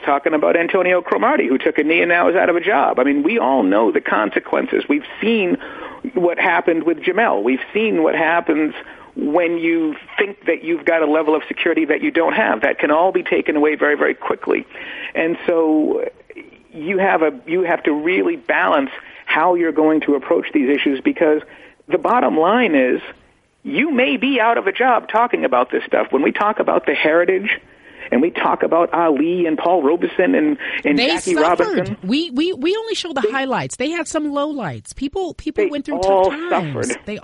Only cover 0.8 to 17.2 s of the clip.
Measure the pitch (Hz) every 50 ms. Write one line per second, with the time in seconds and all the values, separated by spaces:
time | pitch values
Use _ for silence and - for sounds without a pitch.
0.8 | 180 180 180 180 175 - 208 196 202 240 302 311 - - - 240 - 160 156 -
1.8 | 147 151 165 175 175 175 175 175 175 170 170 180 180 180 170 175 165 190 220 -
2.8 | - - - 120 127 143 143 143 143 - - - - 127 135 131 101 92 98 107
3.8 | 117 - - - - - 196 202 214 - - 175 - - - 135 131 - - 101
4.8 | - - 147 151 - - - - 202 220 233 220 190 175 175 - - - - -
5.8 | - - - - - - - 185 175 170 165 - - 185 170 175 - - 165 165
6.8 | 151 170 165 151 139 175 180 202 233 202 - 98 104 123 131 123 - - - 208
7.8 | 226 214 196 170 156 - - - 165 156 170 170 165 - 156 151 156 151 - -
8.8 | - - - - - - - - - 143 151 175 170 165 170 170 165 165 165 165
9.8 | 160 156 143 - - - - - 208 196 202 - - 175 165 - - 160 170 156
10.8 | 143 170 165 165 151 147 151 160 160 151 156 147 - - - - - 165 160 160
11.8 | 160 143 151 - - 147 - 165 165 156 147 220 214 190 - 110 113 139 - -
12.8 | - 147 151 160 180 190 - 185 170 - 175 - - - 156 151 147 156 151 -
13.8 | - 147 147 143 151 143 131 - - - - - - - - - - - - -
14.8 | - - - - - - - - 165 165 175 - - - 175 165 165 160 156 156
15.8 | 151 - - - - - - - - - - - - - - - _ _ - 160
16.8 | 151 175 202 185 190 190 185 170